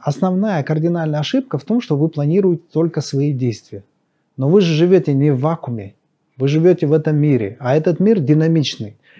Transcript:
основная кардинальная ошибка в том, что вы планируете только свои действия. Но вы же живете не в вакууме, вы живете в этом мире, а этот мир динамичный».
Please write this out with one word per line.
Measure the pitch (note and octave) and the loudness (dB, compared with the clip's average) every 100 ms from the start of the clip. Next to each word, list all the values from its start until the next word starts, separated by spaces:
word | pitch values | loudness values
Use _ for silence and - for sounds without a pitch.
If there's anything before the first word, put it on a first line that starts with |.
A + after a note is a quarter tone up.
основная | - C#3+ F#3 F#3 A3 E3+ | -6 -2 -2 0 -2 -2
кардинальная | C3+ D#3 E3 F3 D#3+ D3+ | -2 -2 -2 -2 -2 -4
ошибка | D3 C4+ C4+ C#3 | -2 -4 -4 -6
в | |
том, | - A#3+ | -2 -2
что | - C#3+ | -2 -2
вы | D#3+ | -2
планируете | D3+ C#3+ F#3 F#3+ E3+ _ | -2 0 2 2 0 _
только | D#3 E3 D#3 | -2 -2 -2
свои | - C#3 D3 | -4 -2 -2
действия. | C3 B2+ G#2+ - G2+ - _ _ _ _ - | -2 -4 -4 -12 -18 -20 _ _ _ _ -4
Но | C#3 | 2
вы | G3 | 4
же | F3 | 4
живете | D3+ F3 F#3 D3+ | 2 4 4 2
не | C3+ D3 | 0 2
в | B2+ | 0
вакууме, | D3+ D#3+ - A2+ G2 - _ _ _ - | -2 -4 -8 -10 -12 -18 _ _ _ -4
вы | C3+ | -2
живете | D#3 F3 E3 D3 | 2 2 2 2
в | |
этом | D#3 D#3 D3+ | 0 0 0
мире, | D3 B2+ G2 - | 2 2 -2 -6
а | B2+ | -2
этот | D3+ E3 D#3+ | 0 0 0
мир | G3+ G#3+ | 2 2
динамичный». | C3+ D3+ D#3+ E3 C3+ - G#2+ - _ | 2 2 2 0 -2 -6 -12 -14 _